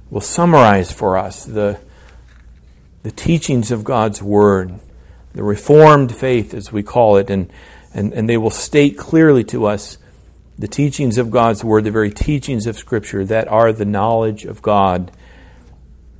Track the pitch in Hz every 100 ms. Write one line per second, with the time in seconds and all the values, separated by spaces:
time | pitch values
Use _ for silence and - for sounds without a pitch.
0 | - 104 - - 175 156 117 98 90 -
1 | 104 92 98 - - 107 104 101 - -
2 | - - - - - - - _ _ _
3 | 110 - - 165 - 127 107 117 107 123
4 | 110 98 101 104 104 95 92 92 - -
5 | - - - - 104 104 - 147 156 147
6 | 127 107 131 123 104 - 98 104 104 120
7 | 113 98 98 98 90 - - - _ -
8 | 104 - 110 117 110 - - 151 143 143
9 | - 160 160 135 107 123 104 104 - -
10 | _ _ - _ _ - 104 - 147 139
11 | 135 110 117 120 117 107 113 107 107 110
12 | 104 - - 147 135 123 113 110 - 113
13 | - 98 98 110 - 110 117 110 104 101
14 | 107 113 110 104 - 104 107 104 95 90
15 | 90 - - - - - - - - -
16 | -